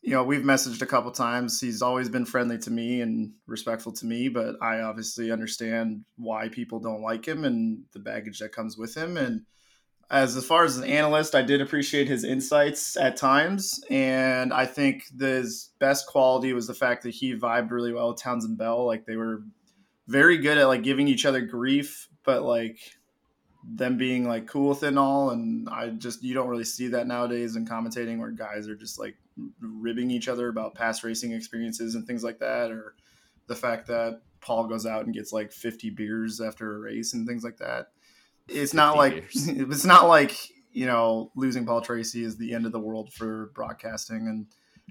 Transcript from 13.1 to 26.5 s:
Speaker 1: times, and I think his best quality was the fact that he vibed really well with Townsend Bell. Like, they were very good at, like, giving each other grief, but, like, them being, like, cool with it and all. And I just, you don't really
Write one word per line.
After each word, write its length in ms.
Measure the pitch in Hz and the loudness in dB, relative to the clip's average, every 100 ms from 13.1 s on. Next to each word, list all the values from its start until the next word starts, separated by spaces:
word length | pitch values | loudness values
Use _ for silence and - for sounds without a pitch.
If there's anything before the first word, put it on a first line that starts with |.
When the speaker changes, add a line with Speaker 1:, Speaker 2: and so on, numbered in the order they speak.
| 127 | 2
Speaker 1:
times, 680 | 135 135 165 196 202 - - | 4 4 4 0 -4 -6 -2
and 600 | 135 131 131 131 127 127 | 0 2 2 2 2 0
I 140 | - 131 | 0 0
think 380 | - 139 135 - 127 | 2 0 0 -6 -4
his 500 | 135 131 120 113 - _ | 0 0 -2 -8 -14 _
best 300 | 135 139 - | 2 2 0
quality 440 | 143 131 127 131 | 4 6 4 2
was 140 | 123 120 | -2 -4
the 80 | |
fact 300 | 120 127 120 | -2 0 0
that 80 | 120 | -4
he 240 | 113 131 117 | -6 -6 -2
vibed 340 | 120 120 113 | 0 0 0
really 240 | 120 120 | -2 -4
well 160 | 117 117 | -2 -2
with 80 | 117 | -4
Townsend 380 | 127 120 110 110 | -4 -4 -4 -4
Bell. 300 | 113 117 123 | -2 0 0
Like, 180 | 113 113 | -2 -4
they 120 | 113 | -6
were 260 | 113 110 107 - _ _ _ _ - | -4 -6 -10 -20 _ _ _ _ -2
very 320 | 131 165 165 | 6 6 6
good 180 | 143 151 | 4 6
at, 100 | 135 | 6
like, 140 | 127 | 6
giving 260 | 117 135 143 | 2 2 2
each 200 | 131 143 | 4 2
other 140 | 131 | 0
grief, 680 | 113 120 127 143 143 - - _ | -2 -4 0 0 0 -8 -18 _
but, 180 | - 127 | 0 0
like, 380 | 135 117 113 113 - - _ _ _ _ _ _ | 2 0 -2 -8 -18 -20 _ _ _ _ _ _
them 340 | - 110 127 123 | -14 -4 0 2
being, 300 | 131 127 120 | 2 0 0
like, 200 | 113 113 | -2 -4
cool 220 | 143 139 | 0 2
with 120 | 139 | 2
it 60 | 147 | 2
and 100 | 139 | 4
all. 320 | 139 139 135 | 4 4 2
And 400 | 117 113 113 113 | 0 -2 -4 -6
I 200 | 117 117 | -6 -6
just, 340 | 113 120 117 | -6 -8 -8
you 100 | 127 | -4
don't 140 | 127 | -2
really 160 | 127 | -2